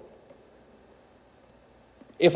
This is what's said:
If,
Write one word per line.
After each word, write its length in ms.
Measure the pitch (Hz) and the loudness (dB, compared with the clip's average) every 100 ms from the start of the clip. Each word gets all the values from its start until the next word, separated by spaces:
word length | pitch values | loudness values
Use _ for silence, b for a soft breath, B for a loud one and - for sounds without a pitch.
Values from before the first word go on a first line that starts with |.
| - - - - - - - - - - - - - - - - - - - - - - | -14 -18 -20 -20 -20 -20 -20 -20 -20 -20 -20 -20 -20 -20 -20 -20 -20 -20 -20 -20 -14 8
If, 160 | 170 | 12